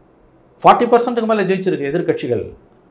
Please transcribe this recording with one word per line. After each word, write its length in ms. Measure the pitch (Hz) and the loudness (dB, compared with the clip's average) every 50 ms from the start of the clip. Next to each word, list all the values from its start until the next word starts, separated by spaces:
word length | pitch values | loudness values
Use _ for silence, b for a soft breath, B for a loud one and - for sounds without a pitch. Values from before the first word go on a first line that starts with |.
| _ _ _ _ _ _ _ _ _ _ _ _ | _ _ _ _ _ _ _ _ _ _ _ _
ஃபார்ட்டி 240 | - 175 214 - 240 226 | 4 4 4 4 4 2
பர்சன்ட்டுக்கு 380 | 240 233 233 254 240 233 220 214 | 2 2 2 0 -2 -4 -2 -2
மேல 120 | 226 208 | 0 0
ஜெயிச்சிருக்கு 480 | 190 170 190 185 190 185 160 139 143 139 | 0 -2 -2 -2 -2 -4 -4 -4 -4 -4
எதிர்க்கட்சிகள். 540 | 143 175 - 160 151 - - 127 117 101 85 - - - _ _ _ _ _ _ | -4 -2 -2 -2 -4 -4 -4 -4 -4 -4 -6 -8 -14 -20 _ _ _ _ _ _